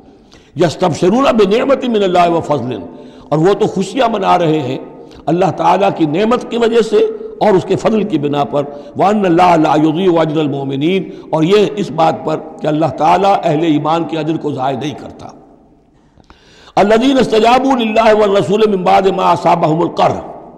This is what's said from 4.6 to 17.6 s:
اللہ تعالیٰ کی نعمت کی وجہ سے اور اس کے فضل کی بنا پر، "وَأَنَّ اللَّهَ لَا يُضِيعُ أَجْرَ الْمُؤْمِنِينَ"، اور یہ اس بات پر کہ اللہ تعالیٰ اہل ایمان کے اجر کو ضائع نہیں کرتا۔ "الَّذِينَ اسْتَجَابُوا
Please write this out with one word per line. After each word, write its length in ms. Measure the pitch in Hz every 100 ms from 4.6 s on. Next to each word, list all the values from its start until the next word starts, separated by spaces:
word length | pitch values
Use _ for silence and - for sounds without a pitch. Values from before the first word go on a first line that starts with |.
| 127 135 - - - - -
اللہ 260 | 170 185 151
تعالیٰ 320 | 165 185 196 -
کی 100 | 156
نعمت 460 | 160 220 240 -
کی 60 | 233
وجہ 240 | 226 233
سے 140 | 208 208 220 - - -
اور 140 | 196
اس 120 | 190 -
کے 80 | 185
فضل 280 | 202 220
کی 140 | - 151
بنا 260 | 143 143
پر، 200 | 143 143 143 - - 117
"وَأَنَّ 280 | 180 214 190
اللَّهَ 320 | 165 180 170
لَا 180 | 156 151 156
يُضِيعُ 340 | 156 190 165
أَجْرَ 180 | 160 156
الْمُؤْمِنِينَ"، 880 | 147 139 135 135 160 190 - - -
اور 140 | 156
یہ 220 | 160 208 190 202
اس 160 | 170
بات 340 | 156 160 - 151
پر 140 | 156 - -
کہ 60 | 156
اللہ 180 | 151 156
تعالیٰ 500 | - 156 180 196 190
اہل 200 | 170 151
ایمان 400 | 170 151 151 170
کے 140 | 156 160
اجر 200 | 151 156
کو 160 | 147
ضائع 240 | 131 135 127
نہیں 160 | 147
کرتا۔ 340 | - - - - - - _ _ _ _ _ _ _ _ - _ - - 156
"الَّذِينَ 440 | 202 226 262 262
اسْتَجَابُوا 560 | 214 226 226 254